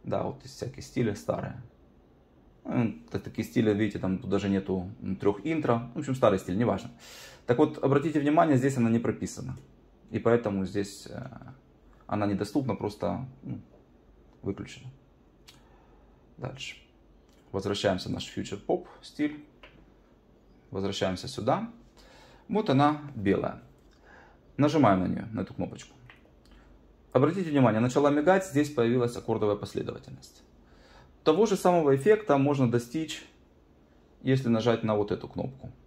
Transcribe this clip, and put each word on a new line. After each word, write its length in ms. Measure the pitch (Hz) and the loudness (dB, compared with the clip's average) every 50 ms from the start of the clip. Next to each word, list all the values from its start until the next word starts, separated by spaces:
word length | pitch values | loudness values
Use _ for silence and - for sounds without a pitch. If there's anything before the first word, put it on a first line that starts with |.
Да, 220 | - 117 107 - - | -6 -4 -4 -4 -4
вот 200 | - - - - | -4 -6 -10 -16
из 60 | - | -18
всякие 320 | - - - 123 - - | -12 -10 -10 -10 -10 -14
стили 320 | - - - 135 120 107 98 | -18 -8 -4 -2 -2 -2 -2
старые. 480 | - - - - - - - - - - - _ _ _ _ _ _ _ _ _ _ _ _ _ _ _ _ _ _ _ | -4 -4 -4 -4 -4 -4 -8 -10 -12 -16 -20 _ _ _ _ _ _ _ _ _ _ _ _ _ _ _ _ _ _ _
Ну, 280 | - - 127 117 107 - - - - | -4 -2 0 0 0 -2 -8 -14 -8
т-, 80 | - 98 | -8 -8
такие 280 | - 110 - - 107 | -8 -8 -8 -8 -8
стили, 280 | - - 127 113 107 104 | -2 0 2 2 2 2
видите, 240 | 101 110 104 101 98 | 2 0 -2 -2 -4
там 200 | 92 92 95 90 | -2 -2 -2 -2
тут 120 | - 92 | -2 -2
даже 180 | 98 98 98 101 | -2 0 2 2
нету, 400 | 98 95 95 - 92 92 90 95 110 - | 0 0 0 -2 -4 -4 -4 -6 -10 -10
м, 140 | 98 98 95 | -8 -8 -8
трёх 240 | - - 101 104 - - | 0 0 0 0 0 -4
интро. 460 | 156 165 156 - - 120 117 120 - - | -2 -2 0 2 2 0 0 0 -6 -8
В 40 | 170 | -8
общем, 160 | 147 135 131 | -4 -4 0
старый 240 | 131 127 107 95 95 | 4 4 4 4 2
стиль, 180 | - - 90 | -2 -4 -2
неважно. 340 | 104 123 107 95 92 - - - - - - - - - - - - - | 0 2 0 0 -2 -6 -12 -18 -18 -20 -20 -20 -20 -20 -20 -20 -14 -2
Так 120 | - 120 135 | 0 4 4
вот, 200 | 151 147 - - - | 4 2 2 0 2
обратите 360 | 139 135 143 143 165 151 151 | 2 2 4 2 2 0 2
внимание, 360 | 139 147 151 170 170 160 139 | 2 4 4 4 6 6 4
здесь 220 | 127 127 139 135 123 | 4 4 2 2 2
она 100 | 117 113 | 2 4
не 100 | 113 117 | 2 2
прописана. 600 | - 117 - - 92 90 - - 90 90 - - - - - _ _ _ _ _ _ - | 2 0 -2 -2 -6 -8 -8 -10 -10 -10 -12 -12 -16 -20 -20 _ _ _ _ _ _ -8
И 80 | - 107 | -8 0
поэтому 460 | - 117 117 117 - 107 101 98 95 | 2 4 4 4 2 0 -2 -2 -2
здесь, 420 | 87 98 101 101 - - - - - | -2 -2 -4 -4 -4 -8 -16 -16 -14
э, 180 | - - - - - - - - - - _ _ _ _ _ - - - - | -14 -14 -14 -14 -16 -18 -20 -20 -20 -20 _ _ _ _ _ -20 -20 -20 -8
она 200 | - - 104 104 | -6 -2 -2 0
недоступна, 480 | 101 101 90 101 - - 151 131 127 98 | 0 0 -2 -2 -2 -2 -2 0 0 -2
просто, 520 | - - 104 - - - 92 92 - - - - - | -2 -4 -6 -4 -4 -4 -4 -4 -4 -8 -12 -14 -16
ну, 180 | - - - - - - - - - _ _ _ _ - - - _ - _ - | -12 -12 -12 -12 -12 -20 -20 -20 -20 _ _ _ _ -20 -20 -20 _ -20 _ -8
выключена. 460 | - 95 95 98 95 - - - - 127 - - _ _ _ _ _ _ _ _ _ - - - _ _ - _ - _ - - - - - _ _ _ - - | -6 -6 -6 -6 -10 -14 -14 -16 -18 -18 -20 -20 _ _ _ _ _ _ _ _ _ -20 -20 -20 _ _ -20 _ -20 _ -20 -20 -20 -20 -20 _ _ _ -16 -12
Дальше. 380 | - 135 - - - - - - - _ _ _ _ _ _ _ _ _ _ _ _ _ | -12 -12 -12 -12 -14 -14 -14 -18 -20 _ _ _ _ _ _ _ _ _ _ _ _ _
Возвращаемся 560 | - 98 95 101 101 98 - 98 92 92 - - | -8 -6 -4 -4 -4 0 0 0 0 0 -4 -6
в 40 | |
наш 220 | 101 95 92 - - | -8 -8 -8 -10 -10
Future 260 | 101 98 - - - - | -10 -8 -8 -10 -10 -4
Pop 200 | - - 185 - - - - | -2 -2 -2 -4 -12 -20 -20
стиль. 420 | - - - - 147 147 151 - - _ _ _ - - _ - - _ _ _ _ _ _ _ _ _ _ _ _ _ _ _ _ _ | -20 -18 -6 -4 -4 -4 -4 -8 -18 _ _ _ -20 -20 _ -20 -20 _ _ _ _ _ _ _ _ _ _ _ _ _ _ _ _ _
Возвращаемся 580 | - 98 98 98 98 - 101 95 92 90 - 127 | -6 -4 -4 -4 -2 -2 -2 -2 -2 -4 -8 -10
сюда. 420 | - - 104 120 151 190 226 233 - - - - _ - - - - - - - - - _ - | -8 -4 -2 -2 -2 -2 -4 -8 -12 -20 -20 -20 _ -20 -20 -20 -20 -20 -20 -20 -20 -20 _ -4
Вот 220 | 190 208 214 - | -2 -2 0 2
она 320 | 135 135 143 147 151 147 - - - | 4 4 4 4 2 -2 -8 -12 -10
белая. 460 | 117 98 98 92 92 - - - - - - - _ _ - _ _ _ - - - - - - _ _ _ _ | -2 2 2 2 2 0 -4 -8 -10 -18 -20 -20 _ _ -20 _ _ _ -20 -20 -20 -20 -20 -20 _ _ _ _
Нажимаем 440 | - 139 151 143 160 131 104 95 92 | 2 2 2 4 6 6 6 6 4
на 60 | 90 90 | 2 -2
неё, 160 | 90 - - - | -2 -4 -6 -6
на 80 | 110 101 | -6 -6
эту 120 | 95 - | -8 -8
кнопочку. 420 | - - 87 - - - - - - - - - - - _ - _ _ _ - - - - - - _ _ _ _ _ _ _ | -6 -8 -8 -8 -8 -14 -18 -20 -20 -20 -20 -20 -20 -20 _ -20 _ _ _ -20 -20 -20 -20 -20 -20 _ _ _ _ _ _ _
Обратите 380 | - 131 135 151 175 196 180 160 | 4 4 4 4 2 -2 -4 0
внимание, 300 | 147 143 127 113 107 110 | 4 6 6 6 6 4
начала 300 | 120 127 131 143 143 143 | 0 2 2 4 4 4
мигать, 360 | 143 147 147 175 190 196 190 | 4 4 4 4 4 4 2
здесь 240 | - 131 143 147 139 | 0 0 0 0 0
появилась 440 | - 123 117 117 123 127 120 120 117 | 0 0 2 2 2 2 0 0 -4
аккордовая 400 | - - - 113 107 107 104 104 | -6 -4 -2 -2 0 2 0 0
последовательность. 840 | 104 - - - - - - 117 120 - - 135 131 - - - - - _ _ _ _ _ - - - - - - - _ _ _ | -2 -4 -8 -8 -8 -8 -6 -10 -12 -14 -16 -18 -18 -20 -20 -20 -20 -20 _ _ _ _ _ -20 -20 -20 -20 -20 -20 -20 _ _ _
Того 240 | _ 156 156 175 226 | _ 2 4 4 4
же 100 | 208 202 | 2 2
самого 400 | 185 - 180 180 170 156 143 135 | 2 4 4 4 6 6 4 4
эффекта 400 | 135 135 208 214 208 - - 143 | 4 6 4 4 4 4 2 4
можно 340 | 139 135 143 143 135 131 113 | 4 4 2 4 2 2 2
достичь, 540 | 113 120 120 - - 160 160 151 - - - - _ _ _ _ _ _ _ _ _ _ _ _ _ _ _ _ _ _ | 2 0 -2 -2 -6 -6 -6 -6 -8 -12 -14 -20 _ _ _ _ _ _ _ _ _ _ _ _ _ _ _ _ _ _
если 280 | - 131 135 131 131 117 | 0 2 2 2 4 2
нажать 340 | 117 113 113 120 113 113 113 | 2 4 4 2 2 2 2
на 100 | 110 107 | 0 0
вот 160 | 104 104 104 | 0 0 -2
эту 160 | 92 - - | -2 -6 -6
кнопку. 440 | - - - - - - - - - - - - | -10 -8 -8 -8 -8 -8 -14 -18 -18 -18 -20 -20